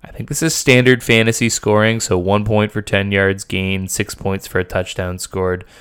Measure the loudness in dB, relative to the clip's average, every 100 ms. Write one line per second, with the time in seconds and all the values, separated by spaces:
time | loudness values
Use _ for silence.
0 | -20 -14 -8 -4 -2 0 4 6 6 4
1 | 4 4 4 2 -2 0 2 2 2 0
2 | 0 -2 2 0 2 0 0 -4 -2 -2
3 | 0 2 2 0 -4 -4 -2 -4 -4 -6
4 | -6 -6 -6 -6 -4 -4 -2 -4 -4 -6
5 | -6 -8 -8 -4 -4 -4 -8 -20